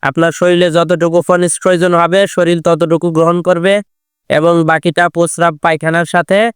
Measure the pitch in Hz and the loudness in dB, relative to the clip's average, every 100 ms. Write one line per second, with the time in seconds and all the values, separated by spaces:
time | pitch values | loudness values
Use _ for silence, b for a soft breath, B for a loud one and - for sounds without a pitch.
0 | 143 135 165 156 175 180 180 160 165 175 | -6 -2 -2 0 0 2 2 0 0 0
1 | 170 170 - 180 175 - - 180 180 170 | 0 0 0 0 0 -2 -2 0 2 2
2 | 170 185 196 - 170 175 165 165 165 165 | 2 0 0 0 0 0 0 0 0 0
3 | 175 160 165 175 175 180 175 202 202 _ | 0 0 0 0 0 0 0 -2 -4 _
4 | _ _ _ 143 165 170 160 160 175 160 | _ _ _ 0 2 2 2 0 -2 0
5 | 175 170 170 - 170 151 170 160 160 165 | -2 0 -2 0 -2 0 -2 -2 -2 -2
6 | 170 180 170 190 226 | 0 -2 0 0 0